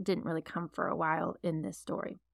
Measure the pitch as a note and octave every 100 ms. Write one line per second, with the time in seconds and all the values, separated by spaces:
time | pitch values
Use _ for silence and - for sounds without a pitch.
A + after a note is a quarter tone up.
0 | F#3+ F3+ - D#3+ - E3+ E3+ - - E3+
1 | D#3+ D#3+ E3+ - F3 D#3+ F#3 - - -
2 | - - _